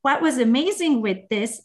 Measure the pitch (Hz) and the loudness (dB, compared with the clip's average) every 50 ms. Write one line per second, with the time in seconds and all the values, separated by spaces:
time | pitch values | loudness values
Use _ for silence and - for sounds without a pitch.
0 | - 269 294 302 330 320 262 254 240 226 233 262 320 381 415 - 349 320 285 233 | 0 0 0 2 0 0 0 2 2 2 2 2 2 0 -2 -2 0 0 0 0
1 | 214 202 190 190 - _ 214 208 214 233 - - | 0 -2 -4 -4 -4 _ -4 -4 -4 -4 -8 -12